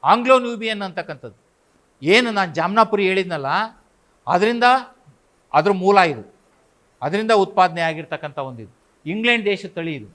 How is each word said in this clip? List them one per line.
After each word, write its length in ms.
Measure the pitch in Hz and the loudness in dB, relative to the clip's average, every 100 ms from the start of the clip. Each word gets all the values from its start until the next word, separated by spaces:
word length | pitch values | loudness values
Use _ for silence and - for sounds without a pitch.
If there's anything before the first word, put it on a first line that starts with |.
ಆಂಗ್ಲೋ 340 | 139 214 247 262 | 4 2 4 2
ನ್ಯೂಬಿಯನ್ 440 | 240 233 220 208 | 2 -6 -6 -6
ಅಂತಕ್ಕಂಥದ್ದು 640 | 196 175 - 143 120 - _ _ _ _ _ _ | -6 -8 -10 -12 -16 -20 _ _ _ _ _ _
ಏನು 280 | 139 214 240 | 2 2 2
ನಾನು 240 | 208 185 | -2 -4
ಜಾಮ್ನಾಪುರಿ 500 | 147 170 208 220 208 190 | -2 -2 2 2 2 0
ಹೇಳಿದ್ನಲ್ಲ, 400 | 190 180 160 135 170 220 - _ _ _ _ - | 0 -2 -6 -2 -2 -4 -10 _ _ _ _ -2
ಅದರಿಂದ, 360 | 180 208 240 240 262 254 _ _ _ _ _ _ | 0 0 2 2 2 -2 _ _ _ _ _ _
ಅದ್ರ 180 | 143 160 | 0 2
ಮೂಲ 260 | 196 185 202 | 2 4 4
ಇದು, 360 | 175 123 101 _ _ _ _ _ _ _ | 4 0 -12 _ _ _ _ _ _ _
ಅದರಿಂದ 280 | 135 196 220 | -4 -4 2
ಉತ್ಪಾದನೆ 500 | 226 190 214 185 165 | 2 2 2 2 2
ಆಗಿರ್ತಕ್ಕಂಥ 580 | 165 160 156 151 151 143 | -4 -4 -8 -10 -10 -10
ಒಂದಿದು 340 | 135 120 107 _ _ _ 151 | -10 -12 -18 _ _ _ -10
ಇಂಗ್ಲೆಂಡ್ 380 | 202 233 233 202 | -4 -2 0 -2
ದೇಶದ 220 | 196 190 | -4 -6
ತಳಿ 200 | 170 165 | -10 -8
ಇದು. 140 | 147 104 | -10 -12